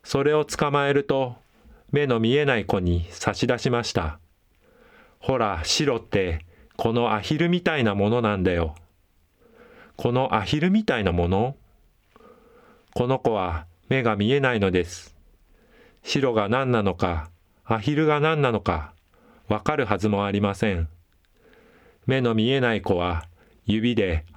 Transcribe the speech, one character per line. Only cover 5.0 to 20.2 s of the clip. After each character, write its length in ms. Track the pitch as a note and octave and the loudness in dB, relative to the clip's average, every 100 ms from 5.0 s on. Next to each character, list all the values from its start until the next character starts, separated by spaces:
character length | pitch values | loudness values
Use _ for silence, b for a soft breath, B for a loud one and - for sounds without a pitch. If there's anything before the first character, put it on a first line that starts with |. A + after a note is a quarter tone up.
| b b | b b
「ほ 180 | - C3 | -4 0
ら、 220 | G#2+ E2+ | 0 -2
白 320 | D#2+ - C#3+ A#2 | -2 -2 0 -2
っ 40 | |
て 440 | - G#2 F#2 D#2+ b b b - | -2 -2 -2 -4 b b b -4
こ 160 | A2+ | -2
の 200 | A#2+ A#2 | 0 0
ア 80 | G#2+ | 0
ヒ 180 | G2+ D3+ | -2 0
ル 100 | E3+ | 2
み 120 | F3 | 0
た 180 | F3 D3+ | 0 0
い 60 | |
な 100 | A2+ | 0
も 160 | G2+ G2+ | 2 2
の 120 | A#2+ | 2
な 140 | A2+ G2+ | 0 0
ん 60 | |
だ 100 | F2+ | 0
よ。」 220 | F2 E2 - - _ _ _ _ _ B B B B B - | 0 -2 -6 -18 _ _ _ _ _ B B B B B -6
「こ 140 | B2 | -2
の 240 | B2 C3 | 0 0
ア 80 | A2+ | -2
ヒ 160 | F#2+ D3+ | 0 0
ル 120 | F3 | 2
み 140 | G#3 | 2
た 140 | G#3+ B2 | 2 0
い 60 | |
な 80 | F#2+ | 0
も 160 | F2 F2 | 0 0
の？」 280 | F#2+ B2 C#3+ _ _ _ _ _ B B B B B B B B | 0 -2 -6 _ _ _ _ _ B B B B B B B B
こ 120 | - B2 | -2 0
の 120 | C3 | 0
子 140 | B2 | 0
は 340 | G#2+ F2+ D#2+ E2 _ _ | 0 -2 -4 -8 _ _
目 140 | C3 | 0
が 100 | A#2 | 0
見 160 | G2+ G#2 | 0 2
え 80 | C#3 | 2
な 140 | C3+ | 2
い 60 | A#2 | 2
の 100 | F#2+ | 2
で 140 | F2+ | 0
す。 320 | F2 - - - _ _ _ b b b b b | -2 -8 -20 -20 _ _ _ b b b b b
白 320 | - D3 C3 | -6 0 2
が 140 | A2 G2+ | 2 2
何 220 | B2 C3 | 0 2
な 120 | A#2+ | 2
の 100 | G2 | 0
か、 360 | F2 F#2 E2 D2+ - _ _ | 0 -2 -2 -6 -16 _ _
ア 140 | - A2 | -4 -2
ヒ 160 | G#2 | 0
ル 120 | D3 D#3 | 2 2
が 140 | D3+ | 2
何 220 | D#3 D#3 | 2 2
な 100 | C3+ | 0
の 80 | G#2+ | 0
か、 320 | - E2 D2+ - _ b b b - | -2 -4 -6 -14 _ b b b -6
わ 120 | G#2+ | -2
か 160 | - D3+ | 0 0
る 100 | G#2+ | 0
は 120 | G2 | 0
ず 100 | G#2+ | 0
も 180 | G2+ | 0